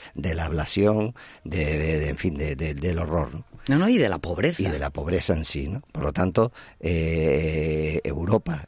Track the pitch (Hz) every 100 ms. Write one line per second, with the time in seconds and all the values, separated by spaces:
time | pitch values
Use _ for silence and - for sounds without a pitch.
0 | - - 95 80 82 82 76 - 101 107
1 | 107 120 - - - 87 73 76 78 80
2 | 73 65 95 73 76 69 80 71 90 82
3 | 82 82 71 78 - - - 139 196 247
4 | 120 82 - 87 127 175 90 73 73 73
5 | 73 90 - 85 78 - 71 104 - -
6 | 71 73 92 87 113 - - - 80 85
7 | 80 82 80 71 80 78 78 78 78 78
8 | - 76 85 110 - 160